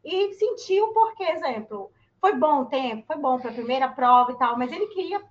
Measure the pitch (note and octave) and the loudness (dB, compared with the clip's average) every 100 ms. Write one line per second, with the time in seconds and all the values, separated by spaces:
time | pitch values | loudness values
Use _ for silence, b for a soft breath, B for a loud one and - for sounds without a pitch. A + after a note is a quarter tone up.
0 | D#4 F#4 G4+ G4 A4 G#4+ - F#4+ A4 A4 | -4 -2 -2 0 -2 -2 0 2 2 2
1 | A4 - F4+ D#4+ D#4+ A3 G#3+ G#3 G3 _ | 2 0 -4 -2 -4 -6 -8 -12 -14 _
2 | _ _ F#4+ C4 D4+ C#4+ B3 C4 B3+ A3 | _ _ 2 4 2 2 0 -4 -4 -8
3 | - D#4 C4+ B3+ B3 A#3 A3+ C4 C4 C4+ | -8 -4 0 -2 -4 -8 -4 -2 -2 0
4 | B3 B3 B3 B3+ A#3+ A#3+ B3 F4+ G#4+ F#4+ | 6 6 4 0 -2 0 -4 -4 -4 -4
5 | E4+ G4+ - | -6 -6 -8